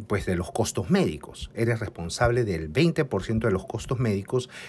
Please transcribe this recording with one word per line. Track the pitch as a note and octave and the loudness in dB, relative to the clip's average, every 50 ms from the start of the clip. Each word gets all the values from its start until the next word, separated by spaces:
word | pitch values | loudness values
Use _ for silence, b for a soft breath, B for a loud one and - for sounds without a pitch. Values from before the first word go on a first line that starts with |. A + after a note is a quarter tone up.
| - | -6
pues, | - G#2+ G2 - | -2 -2 -2 0
de | - F#2 | 0 0
los | F2 F2+ - - | -2 -2 -2 -2
costos | - A2 - - - F#2+ E2+ | -2 -2 0 0 -4 0 2
médicos. | E3 G3+ E3+ G2 D#2+ C#2+ - - - - - - - | 4 4 4 2 0 -4 -10 -14 -14 -12 -12 -10 -4
Eres | - A#2 A#2 A#2 A2 | -2 0 2 2 0
responsable | A2 - - - E2+ E2+ - - B2 A#2+ A#2+ B2 A#2+ | -2 -6 -6 -6 -8 -6 0 2 4 4 4 4 2
del | G#2+ F#2 D#2+ D#2+ D#2 | 0 0 -2 -2 -2
veinte | D#2 B2+ E3 E3+ D#3+ - D3+ | 2 4 4 4 4 2 0
por | C#3 - G2 F#2+ | 0 0 -2 0
ciento | - A2+ A2 A2+ A#2 | 2 0 2 2 2
de | G2 | 2
los | F#2 - | 2 0
costos | - - A2+ - - C3 A2+ | -4 -6 -6 -4 -2 -2 0
médicos | B2+ A2+ G2+ G2 F#2+ - - B2+ B2 - B B B | 2 2 2 0 0 0 -2 -2 -2 -2 B B B